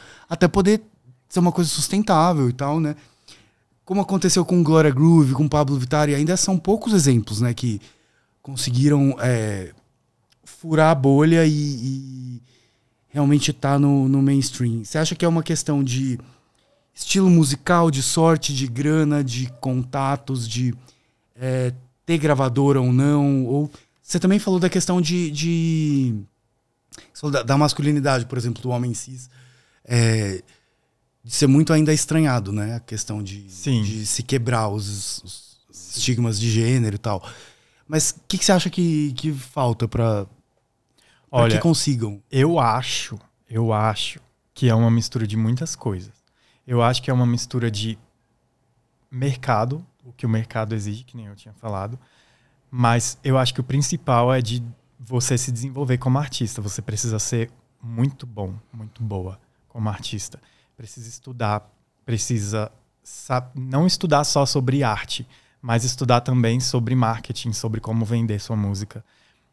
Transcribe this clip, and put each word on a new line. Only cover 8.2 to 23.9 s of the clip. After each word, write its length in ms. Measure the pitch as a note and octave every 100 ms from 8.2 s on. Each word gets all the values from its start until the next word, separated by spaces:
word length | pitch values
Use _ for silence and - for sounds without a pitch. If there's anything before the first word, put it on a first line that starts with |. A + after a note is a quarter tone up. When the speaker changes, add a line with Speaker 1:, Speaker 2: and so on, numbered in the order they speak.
| _ _
Speaker 1:
conseguiram, 720 | - C3 - B2 D3 D3 C#3 C3
é, 520 | B2+ A#2 G#2+ G2 F2+ - _ _ _ _ _ _
furar 480 | - - E3 D#3 D#3
a 40 |
bolha 520 | D#3 C#3 C#3 D#3+ E3+ D#3+
e, 60 |
e 880 | D3+ D3 B2+ C3 C3+ C3+ C3 B2+ A#2+ - _ _ _ _ _ _
realmente 420 | C#3+ C#3 D3 -
tá 260 | - C#3 C#3
no, 300 | C#3+ C#3 C3+
no 140 | C#3
mainstream. 600 | C#3 C#3 C3 - A#2+ A2+
Você 140 | G#2 D#3
acha 160 | D#3+
que 100 | E3
é 40 | E3+
uma 140 | E3
questão 420 | D#3 D#3+ - C#3+
de 340 | C3+ B2 C3+ B2+ - _ _ _ _ _ _
estilo 360 | - - G3 F#3
musical, 600 | E3+ C#3 C#3 - F3 E3
de 120 | C#3
sorte, 520 | B2+ E3 D#3+ D#3+ -
de 120 | C3 C3
grana, 560 | A#2 D3 D#3+ D3 D3
de 300 | C3+ A#2+ B2+ -
contatos, 880 | C3 B2+ B2+ C#3 C3+ C#3 - B2+ A2+
de, 260 | B2 B2+ A#2 - _ _ _ _ B2
é, 360 | C3 B2+ B2 B2+ - _ -
ter 120 | E3
gravadora 600 | D3+ C3+ C3 B2 C#3 C3+
ou 120 | B2+
não? 520 | B2+ C#3+ D3 C#3+ C3+
Ou... 260 | B2 C#3+ D3+ - _